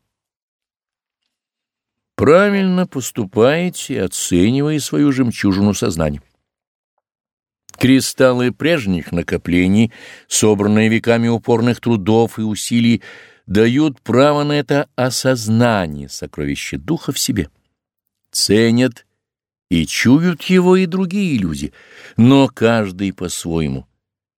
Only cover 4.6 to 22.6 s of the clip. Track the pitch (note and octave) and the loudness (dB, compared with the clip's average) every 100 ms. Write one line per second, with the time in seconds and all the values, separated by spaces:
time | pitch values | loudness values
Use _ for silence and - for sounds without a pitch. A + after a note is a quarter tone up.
4.6 | D3 D3+ - D3+ D3 C3 B2 - G2+ F#2+ | -2 -4 -4 0 0 0 -2 -2 -2 0
5.6 | G#2 F#2+ A#2 E2 D#2 D2 - _ _ _ | 0 0 -4 -2 -4 -4 -12 _ _ _
6.6 | _ _ _ _ _ _ _ _ _ _ | _ _ _ _ _ _ _ _ _ _
7.6 | _ - B2 C3+ - - C3 B2 B2 - | _ -2 2 2 2 2 2 2 -2 -2
8.6 | C#3 E3 G2+ F2 - F2 - E2+ - F2+ | -2 -2 -2 -4 -4 -6 -4 -6 -2 0
9.6 | F2+ G2+ A2+ - - - - - G#2+ G2+ | 2 2 0 -4 -20 -20 -8 0 2 2
10.6 | G#2 G#2+ A2 A2 A#2 A#2 A#2 A#2 - A#2 | 2 2 2 0 0 0 0 -2 0 0
11.6 | A#2+ A#2 B2 A2+ F#2 A2 A2+ - A2 G#2 | 0 -2 -2 -2 2 2 2 -2 -6 -6
12.6 | - A#2 A#2 A#2 - - - _ - F#2+ | -4 0 2 0 -4 -20 -20 _ -4 2
13.6 | A#2 B2+ D#3 B2+ - A#2+ D3 D3 D3 D3 | 2 2 -2 -4 -2 2 2 2 -2 -2
14.6 | B2+ C#3+ D#3+ - B2+ - C3 B2+ G#2+ A2+ | -2 -2 -4 -4 -4 -2 -2 -2 0 2
15.6 | A#2+ G#2+ E2+ D2 C#2 - D2 - C#2+ C#2 | 2 0 -2 -8 -14 -14 -12 -8 -6 -6
16.6 | - C#2 D2 - - C3+ - A2 D#2+ _ | -8 -10 -6 -6 -6 -6 -4 -4 -6 _
17.6 | _ _ _ _ _ _ _ - - G#2 | _ _ _ _ _ _ _ -4 0 2
18.6 | A#2 A#2 B2+ - _ _ _ _ _ _ | 4 2 0 -4 _ _ _ _ _ _
19.6 | - E2+ D2+ - A2+ C#3+ F3 E3 - F#3 | -4 -2 -2 0 2 4 2 -2 0 2
20.6 | F3+ F#3 F#3 F#3 F#3+ G3 F#3+ B2+ F2+ C#2+ | 4 2 2 -2 -4 -4 -2 -2 -4 -6
21.6 | D2 - - - - - A#2 C#3 C3+ - | -10 -12 -20 -20 -6 2 4 6 2 2